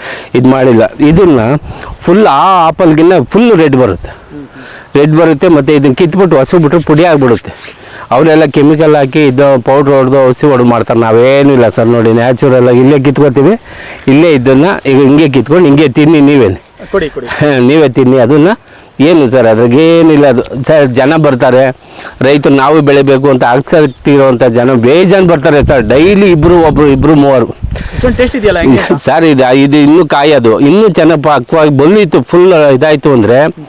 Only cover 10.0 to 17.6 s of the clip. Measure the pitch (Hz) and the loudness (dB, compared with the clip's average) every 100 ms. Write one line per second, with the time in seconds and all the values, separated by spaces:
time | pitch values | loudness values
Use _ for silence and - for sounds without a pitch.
10 | 127 135 127 123 147 127 123 117 113 117 | 0 2 0 0 0 0 0 0 -2 -2
11 | 113 113 127 139 139 135 113 113 117 120 | 0 2 2 2 2 2 0 0 -2 0
12 | 113 113 120 123 139 127 123 123 131 147 | 0 0 -2 -2 0 2 2 2 2 0
13 | 135 135 143 131 143 233 - - - - | 0 0 0 2 0 -2 -8 -20 -20 -8
14 | - 139 170 143 123 131 170 - - 135 | -2 0 2 0 0 0 0 -2 -2 0
15 | 139 147 156 131 113 170 160 143 151 139 | 2 2 0 -2 0 0 2 2 0 0
16 | 147 160 139 147 104 - - - - 196 | 0 2 2 2 0 -4 -12 -20 -8 -6
17 | 156 - 120 - 147 131 | -6 -10 -12 -4 -2 0